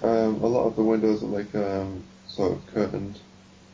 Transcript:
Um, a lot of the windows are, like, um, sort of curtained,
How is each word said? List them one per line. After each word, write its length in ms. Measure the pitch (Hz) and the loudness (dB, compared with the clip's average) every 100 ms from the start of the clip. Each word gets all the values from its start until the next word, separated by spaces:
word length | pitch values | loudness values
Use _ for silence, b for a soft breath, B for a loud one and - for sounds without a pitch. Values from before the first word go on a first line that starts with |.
Um, 400 | 113 113 110 107 | 2 4 2 2
a 40 | 113 | 2
lot 200 | 123 110 | 2 2
of 100 | 110 | 2
the 60 | |
windows 380 | 110 110 110 107 | 2 4 2 2
are, 20 | 110 | -2
like, 260 | 101 104 107 | -4 -4 -2
um, 480 | 101 98 95 95 - - - | -2 -2 -4 -8 -14 -20 -14
sort 240 | - 92 | -2 0
of 140 | 92 - | 0 -4
curtained, 460 | 107 101 98 98 101 - - - - - | -2 -2 -2 -8 -12 -18 -20 -20 -20 -20